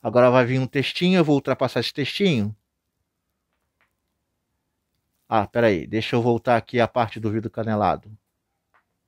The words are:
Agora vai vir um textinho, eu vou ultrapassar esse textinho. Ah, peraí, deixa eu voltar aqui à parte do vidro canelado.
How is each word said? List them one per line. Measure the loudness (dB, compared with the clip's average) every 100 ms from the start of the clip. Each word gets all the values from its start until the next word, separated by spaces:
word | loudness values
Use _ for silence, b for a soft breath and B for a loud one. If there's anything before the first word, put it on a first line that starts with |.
Agora | 0 4 4
vai | 4 2
vir | 0
um | -2
textinho, | -4 -6 -2 0 2
eu |
vou | 4
ultrapassar | 2 0 -2 -2 -2
esse | -6
textinho. | -6 -8 -2 0 0 -2 -6 _ _ _ _ _ _ _ _ _ _ _ _ _ _ _ _ _ _ _ _ _ _ _ _ _ _ _
Ah, | -2 0
peraí, | 0 2 0
deixa | -2 -6 -2
eu | 0
voltar | 0 0 2 0
aqui | 0 -2
à | 0
parte | 0 -4 -4
do | -4
vidro | -4 -6
canelado. | -8 -4 0 0 0 -6 -20 _ _ _ _ _ _ _ _